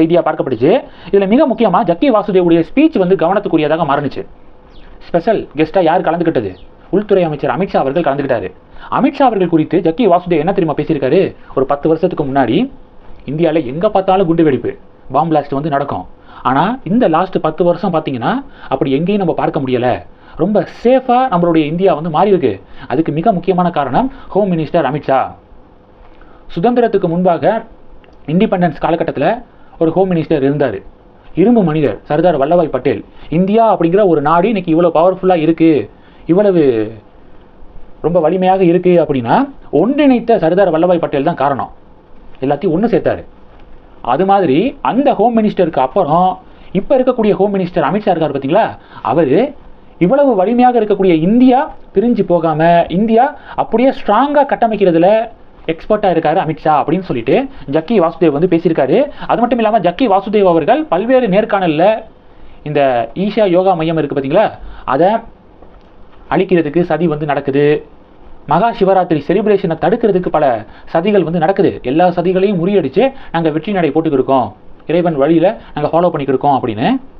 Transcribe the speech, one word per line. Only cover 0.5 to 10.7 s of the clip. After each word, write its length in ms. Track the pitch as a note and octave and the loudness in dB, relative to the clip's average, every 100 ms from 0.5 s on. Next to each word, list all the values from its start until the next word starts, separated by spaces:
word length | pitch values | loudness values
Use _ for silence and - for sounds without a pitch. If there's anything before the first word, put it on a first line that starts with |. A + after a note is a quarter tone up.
| A2+ C#3 B3+ - - F3+ | 0 2 0 -2 -18 -2
இதுல 180 | G3 F#3+ | 0 2
மிக 140 | B3 D4 | 2 2
முக்கியமா 300 | A3 G#3+ F3+ A#3 | 2 0 0 0
ஜக்கி 180 | A3+ C#4+ G#3+ | 0 2 0
வாசுதேவுடைய 480 | G3 F#3 F3 E3+ E3 | 2 2 4 2 0
ஸ்பீச் 280 | - D#4 - | 2 2 2
வந்து 180 | F3+ F#3+ | 0 2
கவனத்துக்குரியதாக 640 | D#3+ G3+ G3+ D#3+ D3+ D#3+ D3+ | 0 0 0 -2 0 0 0
மாறுனுச்சு. 320 | C#3+ C#3+ - - - - - - - - - - | 0 -2 -8 -14 -16 -20 -20 -20 -20 -20 -20 -4
ஸ்பெஷல் 340 | E3+ G3 F#3 - C#3 | -4 0 -2 -2 -4
கெஸ்டா 220 | D#3 G3 D#3+ | -2 0 2
யார் 160 | F#3 E3 | 2 0
கலந்துக்கிட்டது? 420 | E3+ E3 D#3 G2+ F#2+ - - - F#3+ | -2 -2 -2 -4 -8 -20 -20 -4 -2
உள்துறை 280 | G#3 F#3+ E3 | 0 0 0
அமைச்சர் 260 | D3 C#3 B2 | -2 -4 -2
அமித்ஷா 240 | F#3 F3+ C3+ | -2 -2 -2
அவர்கள் 220 | D#3 D3 | -2 -2
கலந்துக்கிட்டாரு. 400 | C#3 C#3 A#2 F#2 - - - - - | -2 -2 -2 -4 -12 -20 -18 -6 -2
அமித்ஷா 280 | C4 - C4+ | 0 2 0
அவர்கள் 240 | A3 F3 E3 | 2 0 0
குறித்து 220 | D3+ E3 D#3+ | 0 0 0
ஜக்கி 180 | D#3+ A3 | 0 2
வாசுதேவ் 300 | F3 F3 E3 | 2 2 -2
என்ன 100 | E3 F3 | 0 0
தெரியுமா 200 | E3 | -2